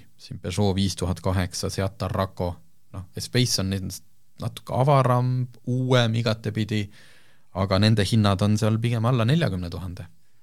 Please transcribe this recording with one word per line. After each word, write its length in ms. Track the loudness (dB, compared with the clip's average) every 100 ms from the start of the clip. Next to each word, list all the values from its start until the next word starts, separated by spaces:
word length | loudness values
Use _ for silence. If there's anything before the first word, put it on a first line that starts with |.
| -10
Siin 280 | -20 -16 -10
Peugeot 320 | -6 0 0 2
viis 220 | 0 -2
tuhat 240 | -4 -2
kaheksa, 480 | -2 0 -2 -4 -6
Seat 240 | -4 -6 -4
Tarraco, 540 | -6 -2 -4 -2 -6 -6 -16 -20 -16
noh, 160 | -16 -14
Espace 500 | -12 -4 0 0 0
on 80 | -2
nendest 320 | -4 -6 -10 -16 -20 -20
natuke 400 | -10 -10 -10 -6 0
avaram, 540 | 4 4 4 2 0 -2 -4 -8
uuem 560 | -4 -2 2 4 4 2
igatepidi, 640 | 0 0 -2 -2 0 -2 -4 -8 -20 -20 -20 -20 -12
aga 240 | -4 0 4
nende 240 | 4 4
hinnad 380 | 2 4 4 4
on 140 | 2 2
seal 180 | 2 0
pigem 300 | 0 0 0
alla 180 | 2
neljakümne 460 | 2 2 0 -2 -6
tuhande. 320 | -8 -10 -12 -14 -18 -20 -20